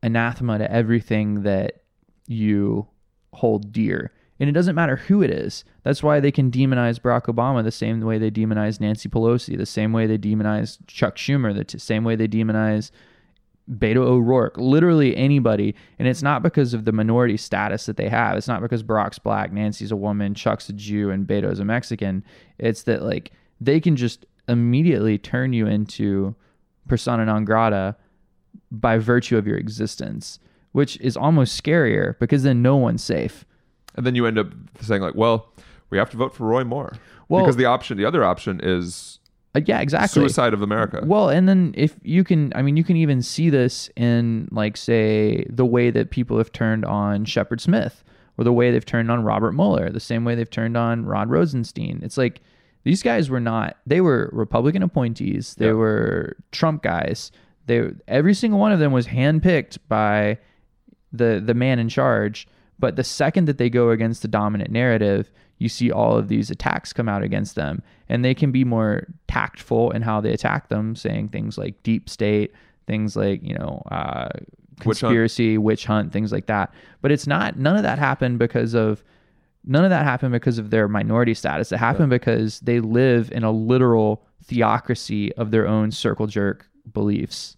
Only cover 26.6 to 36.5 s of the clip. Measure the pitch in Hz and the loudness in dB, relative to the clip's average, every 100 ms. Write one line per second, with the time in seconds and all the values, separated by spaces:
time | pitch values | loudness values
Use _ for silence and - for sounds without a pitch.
26.6 | _ _ - 120 - 120 110 107 107 110 | _ _ -4 -4 -2 -2 0 0 2 2
27.6 | 113 101 95 104 _ _ _ _ _ - | 2 0 -2 -6 _ _ _ _ _ -20
28.6 | _ 113 120 113 107 123 - 117 104 107 | _ -2 2 2 4 2 2 0 0 -4
29.6 | 113 110 110 - - - - - _ _ | -6 -6 -8 -8 -10 -10 -12 -20 _ _
30.6 | _ 135 143 - 127 113 143 160 123 - | _ -2 -2 -2 -4 0 2 4 2 0
31.6 | - 165 131 107 90 - 120 143 135 123 | 0 2 4 2 0 -2 0 2 2 4
32.6 | 123 139 120 113 - 80 - - - _ | 4 4 2 -2 -2 -4 -4 -8 -20 _
33.6 | _ _ - - 123 123 117 110 101 60 | _ _ -16 -4 -2 2 2 2 -2 -6
34.6 | - - 110 104 92 - 113 113 - - | -20 -16 -2 -2 0 0 2 2 -4 -20
35.6 | - - _ 95 110 113 131 - 113 | -20 -20 _ -2 -2 -2 -4 -2 0